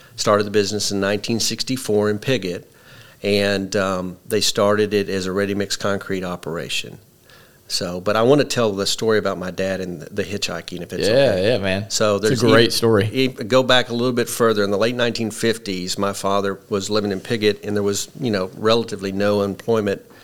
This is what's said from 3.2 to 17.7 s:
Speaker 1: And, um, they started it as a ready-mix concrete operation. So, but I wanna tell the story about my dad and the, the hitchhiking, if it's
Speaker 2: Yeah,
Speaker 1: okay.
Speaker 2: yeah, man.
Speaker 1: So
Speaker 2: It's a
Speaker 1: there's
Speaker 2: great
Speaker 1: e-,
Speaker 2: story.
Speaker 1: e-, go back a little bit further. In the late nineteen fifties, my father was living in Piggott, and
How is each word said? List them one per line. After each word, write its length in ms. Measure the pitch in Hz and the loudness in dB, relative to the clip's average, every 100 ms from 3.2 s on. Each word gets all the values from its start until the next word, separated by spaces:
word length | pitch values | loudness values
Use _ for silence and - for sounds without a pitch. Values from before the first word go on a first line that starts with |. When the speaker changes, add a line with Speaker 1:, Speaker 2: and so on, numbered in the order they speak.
Speaker 1:
And, 520 | 101 104 101 98 95 104 | 0 2 2 0 0 0
um, 420 | 95 92 92 87 - | 0 0 -4 -10 -4
they 140 | 107 | -2
started 520 | - - 101 104 104 | 0 2 2 4 2
it 160 | 101 95 | 0 0
as 160 | 95 92 | -2 -2
a 60 | |
ready-mix 440 | 95 101 101 98 - | -2 -2 -2 -4 -4
concrete 480 | 104 98 - 95 | -2 -4 -4 -6
operation. 760 | 90 87 - 82 64 - - - - _ _ - - _ - | -6 -8 -8 -8 -6 -8 -8 -14 -20 _ _ -20 -20 _ -8
So, 320 | - 90 90 | -6 -6 -4
but 160 | 98 107 | 0 4
I 60 | |
wanna 220 | 117 147 | 6 4
tell 280 | - - 117 | 4 0 0
the 120 | 98 98 | 0 -2
story 320 | - 113 107 | 0 2 2
about 220 | 95 90 | 0 -4
my 100 | 90 | -6
dad 320 | 87 95 95 | -4 -4 -4
and 180 | 92 85 | -6 -10
the, 120 | 78 | -8
the 100 | 101 | -6
hitchhiking, 580 | 87 101 - 87 - 85 | -4 -4 -6 -6 -10 -10
if 120 | 85 | -8
it's 140 | 92 95 | -2 2
Speaker 2:
Yeah, 60 | 123 135 | 4 4
Speaker 1:
okay. 160 | 95 101 | 4 2
Speaker 2:
yeah, 100 | 120 | 2
man. 320 | 98 95 107 | 0 -2 -2
Speaker 1:
So 280 | - 107 101 | 0 2 2
Speaker 2:
It's 80 | 107 | 2
a 20 | |
Speaker 1:
there's 140 | 120 | 2
Speaker 2:
great 260 | 113 110 117 | 6 6 4
Speaker 1:
e-, 40 | |
Speaker 2:
story. 380 | - 113 107 101 | 4 2 4 2
Speaker 1:
e-, 160 | 127 131 | 0 -2
go 360 | 131 110 131 | -2 0 2
back 260 | 123 127 117 | 4 4 2
a 40 | |
little 200 | 120 127 | 0 0
bit 160 | 120 117 | 0 -2
further. 340 | - 113 104 | 2 2 4
In 60 | 101 | 2
the 80 | 101 | 2
late 180 | 113 123 | 0 2
nineteen 360 | 120 113 113 | 0 0 -4
fifties, 680 | 110 113 110 - 92 90 101 | -2 -2 -2 -4 -6 -6 -2
my 160 | 101 | -2
father 460 | 98 98 98 98 95 - | -2 -2 0 0 -4 -4
was 200 | 104 98 | -4 -2
living 200 | 104 101 | -2 0
in 100 | 95 | -2
Piggott, 440 | - 117 107 101 | -4 0 0 0
and 100 | 104 | -2